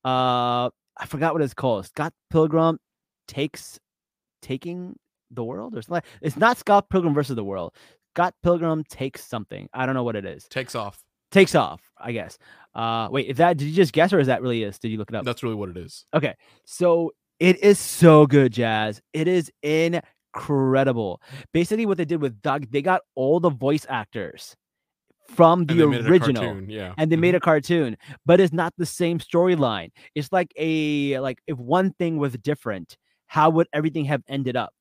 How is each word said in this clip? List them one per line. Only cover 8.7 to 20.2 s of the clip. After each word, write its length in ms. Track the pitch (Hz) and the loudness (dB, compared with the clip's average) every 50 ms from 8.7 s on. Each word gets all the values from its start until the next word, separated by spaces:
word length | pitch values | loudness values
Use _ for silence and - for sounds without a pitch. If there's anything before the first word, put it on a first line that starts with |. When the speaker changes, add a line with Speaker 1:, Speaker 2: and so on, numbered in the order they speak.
| 160 156 151 | -2 -4 -6
Speaker 1:
takes 380 | _ - - 131 139 - - - | _ -10 -10 -10 -10 -10 -14 -14
something. 460 | - - 110 101 _ 101 98 95 - - | -12 -10 -10 -10 _ -14 -16 -16 -14 -8
I 120 | 123 131 | -6 -4
don't 80 | 131 135 | -2 -2
know 100 | 131 120 | -2 -4
what 120 | 120 110 | -4 -6
it 100 | 104 95 | -6 -8
is. 220 | 90 73 - - | -10 -14 -14 -20
Speaker 2:
Takes 260 | _ - 135 127 - - | _ -10 -10 -10 -8 -10
off. 300 | 120 104 101 - - _ _ _ _ _ _ | -10 -10 -10 -14 -18 _ _ _ _ _ _
Speaker 1:
Takes 240 | - 196 185 - - | 4 4 4 6 4
off, 280 | 156 110 71 76 - _ _ _ _ | 0 0 0 -6 -16 _ _ _ _
I 140 | - 120 120 | -12 -10 -8
guess. 260 | 110 87 82 - _ _ - - _ - _ _ | -8 -10 -10 -16 _ _ -20 -20 _ -20 _ _
Uh, 360 | 117 113 113 113 113 113 101 | -8 -6 -4 -4 -4 -4 -4
wait, 160 | 117 143 113 | -4 -4 -4
is 100 | 107 135 | -4 0
that, 200 | 120 170 175 175 | 2 2 2 2
did 80 | 135 143 | 0 -4
you 100 | 151 156 | -2 2
just 180 | 190 185 127 - | 2 2 2 4
guess 180 | 151 165 185 | 0 2 2
or 80 | 202 175 | 2 2
is 80 | 139 | 2
that 140 | 127 123 - | 2 0 -2
really 220 | 123 127 120 117 110 | -2 -4 -4 -4 -4
is? 160 | 101 98 - | -6 -10 -10
Did 100 | - 113 | -8 -8
you 80 | 110 | -8
look 120 | 107 104 - | -8 -8 -8
it 60 | 113 | -8
up? 100 | 107 92 | -6 -6
Speaker 2:
That's 180 | 123 120 - - | -6 -8 -6 -6
really 120 | 117 113 | -6 -6
what 140 | 104 101 92 | -6 -8 -10
it 80 | 85 | -12
is. 280 | 90 85 - - - _ _ - | -14 -16 -16 -20 -20 _ _ -4
Speaker 1:
Okay. 180 | 160 147 123 85 _ _ _ _ _ _ | -2 -2 -2 -8 _ _ _ _ _ _
So 460 | - - - 180 175 170 170 165 151 - _ _ _ _ _ | -20 -6 -2 0 2 2 0 -2 -6 -8 _ _ _ _ _
it 200 | 165 185 185 - | 2 2 4 6
is 160 | - 208 202 | 6 4 4
so 480 | - - - - - 170 165 156 151 151 | 4 0 -10 0 6 8 10 10 10 8
good, 280 | 135 139 143 135 123 110 | 8 6 4 4 4 0
Jazz. 480 | 120 117 113 110 107 107 107 107 - _ _ - | -2 -2 -2 0 -2 -2 -4 -6 -10 _ _ -6
It 140 | 156 160 | -4 -2
is 240 | 180 185 180 151 - _ _ | 0 0 0 -2 -4 _ _
incredible. 1600 | - 147 156 160 165 170 170 170 - _ _ _ | -4 -2 0 2 0 0 0 -4 -6 _ _ _